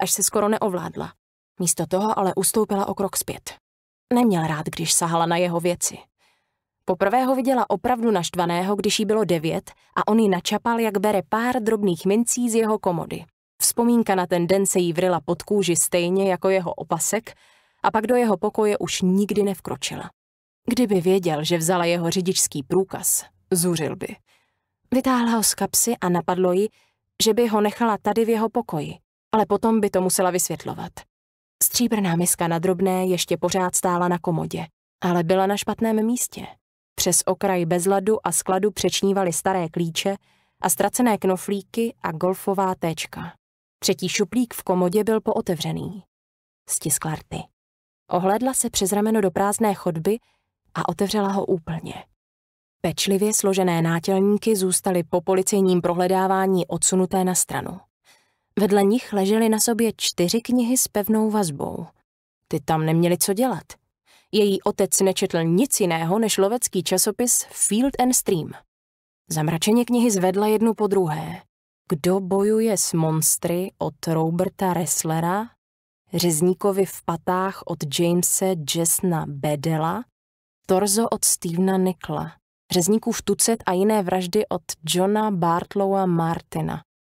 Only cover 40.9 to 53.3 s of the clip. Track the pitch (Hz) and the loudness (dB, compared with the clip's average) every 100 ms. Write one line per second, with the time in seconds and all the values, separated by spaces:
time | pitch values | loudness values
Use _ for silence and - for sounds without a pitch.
40.9 | - 247 202 190 185 - 202 - - 226 | 2 2 2 0 -2 -2 -6 -6 -4 -4
41.9 | - 180 160 180 190 - 190 190 185 170 | -4 -8 -2 -2 -2 -2 0 0 0 -4
42.9 | 160 - - 165 - _ _ _ _ - | -4 -8 -10 -14 -16 _ _ _ _ -2
43.9 | 180 180 - 196 240 247 - - 180 180 | -2 -2 -2 -2 0 -4 -6 -2 0 2
44.9 | 196 214 220 220 - - 160 - 160 - | 2 0 0 0 -4 -2 -4 -4 -6 -8
45.9 | 196 - _ _ _ _ _ - - 160 | -12 -18 _ _ _ _ _ -8 -6 -2
46.9 | - 156 156 - 156 - _ _ _ _ | -4 -4 -8 -8 -12 -12 _ _ _ _
47.9 | _ _ 175 190 214 254 262 233 - 190 | _ _ -2 2 2 0 -2 -2 -2 0
48.9 | 208 214 220 190 170 196 208 220 190 - | 0 2 2 2 0 0 0 0 0 -4
49.9 | 165 160 226 - _ _ _ _ - 165 | -2 -2 -4 -6 _ _ _ _ -6 -6
50.9 | 175 196 208 196 196 - 180 170 160 160 | -2 -2 0 0 -2 -2 -2 -2 -8 -8
51.9 | - - _ _ _ _ _ _ _ 170 | -14 -18 _ _ _ _ _ _ _ -6
52.9 | 156 - 196 208 | -2 0 2 2